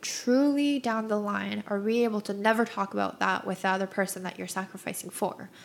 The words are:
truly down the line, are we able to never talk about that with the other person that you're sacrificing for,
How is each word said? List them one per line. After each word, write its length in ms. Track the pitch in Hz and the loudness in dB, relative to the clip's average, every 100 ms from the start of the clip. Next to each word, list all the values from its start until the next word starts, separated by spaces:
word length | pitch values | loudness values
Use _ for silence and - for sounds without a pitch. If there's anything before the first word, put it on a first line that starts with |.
truly 760 | - - - 254 285 285 285 277 | -8 -2 4 6 6 4 2 2
down 300 | 240 220 220 | 0 -2 0
the 80 | 208 | 0
line, 460 | 208 202 196 208 - | 0 -2 -2 -4 -2
are 140 | 202 | -2
we 240 | 208 233 | 2 4
able 160 | 240 214 | 2 0
to 100 | 202 | -2
never 320 | 202 214 226 | 0 4 4
talk 300 | 226 - 196 | 2 0 -2
about 260 | 202 196 - | 0 -2 0
that 260 | 190 185 196 | 0 0 -2
with 160 | 180 | -2
the 60 | 190 | 0
other 180 | 190 196 | 0 0
person 360 | - 185 185 | -2 -2 -2
that 160 | 185 - | -8 -8
you're 100 | 185 | -6
sacrificing 600 | 190 190 190 - 180 185 | -6 -6 -8 -8 -8 -10
for, 420 | - 190 - - - | -4 -4 -4 -14 -16